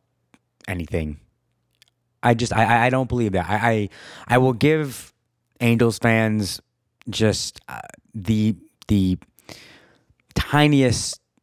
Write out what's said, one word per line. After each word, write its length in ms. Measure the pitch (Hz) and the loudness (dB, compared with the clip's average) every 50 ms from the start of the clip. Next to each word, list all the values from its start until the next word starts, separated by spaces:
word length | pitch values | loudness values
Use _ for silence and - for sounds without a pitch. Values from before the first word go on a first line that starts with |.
| _ _ _ _ _ _ _ _ _ _ _ _ - | _ _ _ _ _ _ _ _ _ _ _ _ -12
anything. 540 | - 95 87 82 - - 85 80 76 73 76 _ _ _ _ _ _ _ _ _ _ _ _ _ _ _ _ _ _ _ _ - | -10 -8 -8 -8 -6 -6 -6 -6 -6 -10 -12 _ _ _ _ _ _ _ _ _ _ _ _ _ _ _ _ _ _ _ _ 0
I 100 | 120 120 | 2 2
just, 180 | 117 123 110 - | 2 0 -2 0
I, 100 | 107 113 | 0 2
I, 220 | 107 117 117 117 | 4 4 4 2
I 40 | 127 | 2
don't 180 | 127 131 131 117 | 0 0 -2 -2
believe 240 | 120 123 117 104 92 | -2 -2 -2 -2 -2
that. 160 | 92 85 - | -2 -2 -2
I, 60 | 104 104 113 117 | -2 -2 0 0
I, 180 | 113 107 104 95 - - - - - - - | 0 0 -2 -6 -8 -14 -20 -20 -20 -18 -2
I 120 | - 123 127 | 0 2 4
will 160 | 131 131 123 | 4 2 2
give 580 | 107 139 151 156 156 151 135 117 - - - _ _ _ _ _ _ _ _ _ - | 2 2 2 2 0 -2 -6 -10 -14 -18 -20 _ _ _ _ _ _ _ _ _ -2
Angels 380 | 120 117 117 113 120 117 107 - | 0 2 2 4 2 2 2 0
fans 640 | - 117 113 113 113 110 107 107 101 85 - - - _ _ _ _ _ _ _ _ - | 0 2 2 2 2 0 0 -2 -4 -4 -6 -10 -16 _ _ _ _ _ _ _ _ -10
just, 500 | 104 - 110 110 95 - - - - - - - | -4 0 0 0 0 -2 -4 -10 -12 -16 -18 -16
uh, 120 | - - - - - - _ _ - | -16 -16 -16 -18 -20 -20 _ _ -14
the, 420 | 113 95 117 110 107 107 110 107 - - _ _ _ - - | -8 -4 -2 0 2 2 0 0 -2 -8 _ _ _ -4 -2
the 300 | 107 101 95 92 92 - - _ _ _ _ - - - - - - - _ _ _ _ _ _ _ _ _ _ _ | 0 2 2 0 -2 -4 -6 _ _ _ _ -20 -20 -20 -20 -20 -20 -20 _ _ _ _ _ _ _ _ _ _ _
tiniest 840 | - - - - 147 147 147 147 139 131 123 110 - - - - - _ _ _ _ | -8 -6 -2 2 2 4 4 4 4 4 2 0 -2 -4 -8 -10 -12 _ _ _ _